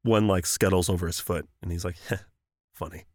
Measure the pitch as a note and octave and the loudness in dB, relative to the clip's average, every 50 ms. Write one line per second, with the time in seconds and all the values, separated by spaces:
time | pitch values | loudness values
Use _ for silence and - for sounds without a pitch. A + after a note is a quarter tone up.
0 | - A#2 A2+ G#2+ G#2+ G#2 F#2+ F#2 E2+ - - - A2 F#2+ F#2 F#2 F2 - F#2+ E2+ | 4 4 4 6 6 4 4 2 2 -2 -2 0 2 2 4 4 2 2 0 -2
1 | F2 E2 E2 - - - F#2 D#2+ - _ _ _ - F2 E2+ E2+ E2+ F2+ E2 - | -2 -4 -6 -6 -4 -4 -4 -6 -6 _ _ _ -8 -6 -6 -4 -6 -6 -8 -8
2 | - - A#2 G#2 - _ _ _ _ _ _ _ _ _ _ - E2+ D#2+ - D#2 | -8 -8 -8 -8 -8 _ _ _ _ _ _ _ _ _ _ -12 -12 -12 -12 -18
3 | - _ | -20 _